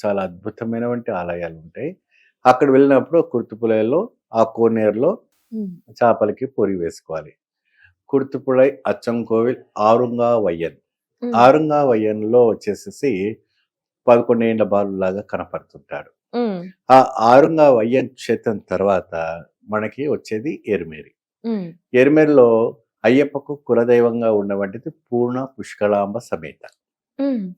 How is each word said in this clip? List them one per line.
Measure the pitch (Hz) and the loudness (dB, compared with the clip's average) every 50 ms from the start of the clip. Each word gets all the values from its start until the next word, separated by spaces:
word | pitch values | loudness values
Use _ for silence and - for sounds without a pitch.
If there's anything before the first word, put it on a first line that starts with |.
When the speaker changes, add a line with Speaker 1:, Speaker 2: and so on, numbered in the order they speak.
| - | -6
Speaker 1:
చాలా | 107 101 98 95 | -4 -4 -4 -4
అద్భుతమైనవంటి | 92 90 90 - 107 104 - 117 113 113 117 117 120 120 120 117 - | -6 -10 -12 -14 -14 -12 -10 -8 -8 -6 -6 -6 -6 -6 -6 -6 -8
ఆలయాలు | 107 90 87 87 87 87 87 82 82 | -8 -6 -6 -8 -8 -8 -10 -10 -12
ఉంటాయి. | 80 80 82 - 95 120 160 185 - _ _ _ _ _ _ _ _ - | -16 -20 -20 -14 -12 -12 -12 -12 -14 _ _ _ _ _ _ _ _ 2
అక్కడ | 127 127 - 151 139 | 2 2 2 2 2
వెళ్ళినప్పుడు | 135 135 139 139 139 131 - - 165 170 | 4 4 4 4 4 2 0 0 0 0
కుర్తిపులైలో | 160 - - 120 113 - 113 107 117 113 110 110 110 113 131 170 220 247 _ _ _ _ - | 0 0 -4 -8 -8 -8 -8 -4 -2 0 0 0 0 0 -2 -2 -4 -6 _ _ _ _ -2
ఆ | 113 113 | -2 -2
కోనేరులో | - - 113 117 113 113 113 110 107 101 107 127 165 214 - _ _ _ _ _ _ 233 | 0 0 0 0 0 2 2 0 0 0 0 0 -2 -2 -4 _ _ _ _ _ _ -10
Speaker 2:
మ్మ్. | 220 208 190 175 165 _ - | -10 -10 -10 -12 -16 _ -20
Speaker 1:
చేపలకి | 117 - 123 117 107 - 107 104 104 - 131 | -6 0 2 2 2 2 0 -2 -2 -4 -8
పొరి | 131 - - 110 98 98 | -8 -4 -2 -2 -2 -2
వేసుకోవాలి. | 92 85 82 80 - _ - 80 80 78 73 - _ _ _ _ _ _ _ _ _ _ _ _ _ _ _ | -4 -6 -8 -8 -10 _ -12 -12 -12 -12 -14 -18 _ _ _ _ _ _ _ _ _ _ _ _ _ _ _
కుర్తిపుళై, | - 135 135 - - 131 127 - 131 127 131 143 - - - - | -2 -2 -2 -2 -6 -8 -4 0 2 4 4 2 2 -2 -4 -4
అచ్చంకోవిల్, | 101 - - - 117 117 113 113 113 113 113 123 127 123 - _ - - | -4 -4 -4 -4 -4 -4 -4 -2 0 0 0 0 -2 -4 -10 _ -6 0
ఆరుంగావయ్యన్. | 104 107 113 120 123 120 117 120 120 117 120 117 104 92 87 82 82 80 - _ _ _ _ _ _ _ _ _ - | 2 4 4 4 2 0 -2 -2 0 0 2 0 0 -2 -4 -4 -6 -8 -10 _ _ _ _ _ _ _ _ _ -8
Speaker 2:
మ్మ్. | 240 233 | -2 2
Speaker 1:
ఆరుంగావయ్యన్‌లో | 226 - - 147 151 160 151 151 147 147 135 120 110 110 107 107 107 107 107 117 123 123 113 | 4 6 6 6 4 2 0 0 0 2 2 2 2 0 -2 -2 -2 -2 2 4 4 4 4
వచ్చేసేసి | 101 - - 107 98 - - 101 98 - - 143 113 92 95 107 117 - _ _ _ _ _ _ _ _ _ _ _ _ _ - | 2 0 -4 -8 -8 -8 -10 -16 -10 -6 -4 -4 -2 -2 -4 -6 -6 -8 _ _ _ _ _ _ _ _ _ _ _ _ _ 4
పదకొండేండ్ల | 120 120 120 - 120 117 117 113 113 113 107 | 4 4 4 2 0 0 0 0 0 0 0
బాలులాగా | 95 101 101 101 98 98 95 95 92 92 101 | 0 0 -2 -2 -2 -4 -4 -4 -4 -4 -6
కనపడుతుంటాడు. | 104 - - 92 87 - - 92 - _ - - _ _ - 73 71 _ _ _ _ _ - 240 | -8 -8 -8 -8 -8 -8 -12 -12 -14 _ -20 -20 _ _ -14 -14 -14 _ _ _ _ _ -6 -4
Speaker 2:
మ్మ్. | 240 226 196 180 175 185 - _ _ - | -4 -4 -6 -8 -10 -14 -18 _ _ 4
Speaker 1:
ఆ | 127 135 - - - - | 4 4 4 4 0 0
ఆరుంగావయ్యన్ | 110 113 123 135 147 160 165 156 151 143 131 117 107 117 123 127 - - | 2 6 6 6 6 4 4 4 4 4 4 4 2 0 0 -2 -2 -4
క్షేత్రం | - - - - 113 107 - 120 107 98 | -8 -10 -6 -4 -4 -4 -2 -4 -6 -6
తర్వాత | - - 95 90 95 101 98 90 - _ - 82 82 80 82 85 78 _ _ _ _ 95 | -6 -6 -4 -2 0 0 0 0 -2 _ -8 -8 -6 -6 -8 -10 -14 _ _ _ _ -8
మనకి | 104 107 107 104 - - 139 151 | -6 -6 -6 -6 -8 -8 -6 -4
వచ్చేది | 120 - - - 110 107 117 151 - - _ - | -6 -6 -6 -8 -8 -8 -6 -8 -10 -8 _ -4
ఎరిమేరి. | 104 90 85 80 78 76 71 _ _ _ _ _ _ _ - | -4 -4 -4 -8 -14 -18 -20 _ _ _ _ _ _ _ -10
Speaker 2:
మ్మ్. | 226 226 208 180 170 160 _ _ _ - | -8 -8 -6 -8 -10 -14 _ _ _ 2
Speaker 1:
ఎరిమేరిలో | 123 131 143 151 156 156 151 151 139 123 117 113 113 113 131 - _ _ _ _ _ - | 2 4 4 4 4 4 4 4 4 4 4 4 2 0 -2 -4 _ _ _ _ _ 0
అయ్యప్పకు | 110 127 135 147 143 - 139 - - 147 | 2 2 2 2 0 -4 -10 -12 -12 -14
కులదైవంగా | 139 _ - 120 113 120 120 120 120 117 117 113 120 117 113 | -12 _ -2 0 0 2 4 4 4 4 2 0 -2 -2 0
ఉన్నటువంటిది | 110 104 101 98 101 98 101 98 95 117 - 165 | 0 0 -2 -4 -4 -6 -6 -6 -8 -12 -14 -16
పూర్ణ | 156 _ _ _ 123 120 120 120 123 127 135 131 - - | -16 _ _ _ -4 -2 -2 -2 -2 -4 -6 -8 -10 -14
పుష్కలాంబ | 98 - - - 107 104 104 101 101 98 104 117 | -16 -16 -8 -4 -2 0 0 0 -2 -2 -6 -10
సమేత. | - - - 85 80 73 - _ - - _ _ _ _ _ _ _ _ _ - | -10 -10 -10 -10 -10 -12 -18 _ -20 -20 _ _ _ _ _ _ _ _ _ -6
Speaker 2:
మ్మ్. | 269 277 262 233 196 180 180 | -6 -4 -4 -4 -6 -10 -12